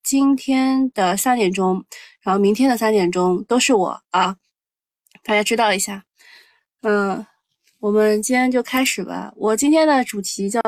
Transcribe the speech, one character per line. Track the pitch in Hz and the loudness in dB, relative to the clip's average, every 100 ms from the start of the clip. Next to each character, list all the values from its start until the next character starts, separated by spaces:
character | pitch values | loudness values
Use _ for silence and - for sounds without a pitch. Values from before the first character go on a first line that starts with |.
今 | - 277 277 | -4 0 2
天 | 269 - 262 262 262 262 | 0 0 0 0 0 -2
的 | - 185 | 0 -2
三 | 196 262 247 | 0 0 0
点 | 190 | 0
钟， | 190 190 185 - - - _ | 0 0 -2 -6 -20 -20 _
然 | 196 | -2
后 | 196 | 2
明 | 202 | 2
天 | 214 262 | 2 0
的 | 233 | 2
三 | 220 | 2
点 | 214 175 | 2 2
钟 | 180 180 180 | 0 0 0
都 | - 240 | 0 0
是 | - | 2
我 | 226 180 - _ | 2 0 -6 _
啊， | 185 185 190 _ _ _ _ _ _ _ _ | -2 -2 -4 _ _ _ _ _ _ _ _
大 | - | -2
家 | 208 | -2
知 | 208 | 0
道 | 226 214 | 0 0
一 | 190 | 0
下。 | 208 196 - _ - - _ _ _ _ | -4 -10 -18 _ -20 -20 _ _ _ _
嗯， | 220 202 196 185 208 _ _ _ _ _ | -2 0 0 -4 -10 _ _ _ _ _
我 | 208 | 0
们 | 214 214 214 | 2 2 2
今 | 214 254 | 0 0
天 | 254 | 2
就 | 247 | 0
开 | 240 262 | -2 -2
始 | 262 - | -2 -4
吧。 | 175 90 82 - | -8 -10 -12 -4
我 | 214 220 | -2 0
今 | 285 | 2
天 | 320 311 | 4 4
的 | 269 | 2
主 | 240 208 | 0 -6
题 | 196 - 196 | -8 -6 -4
叫 | 233 | -2